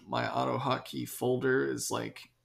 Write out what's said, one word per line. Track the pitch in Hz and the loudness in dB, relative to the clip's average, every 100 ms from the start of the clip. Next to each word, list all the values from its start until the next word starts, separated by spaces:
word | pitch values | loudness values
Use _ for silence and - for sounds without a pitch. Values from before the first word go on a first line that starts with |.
| - | -4
my | 120 117 | -2 0
auto | 117 127 120 | 0 0 0
hotkey | 135 131 - 131 120 | 0 -2 -2 -6 -6
folder | - 123 127 131 131 139 | -2 2 2 4 4 4
is, | 123 - | 0 -2
like, | 113 113 - - _ | -2 -4 -8 -18 _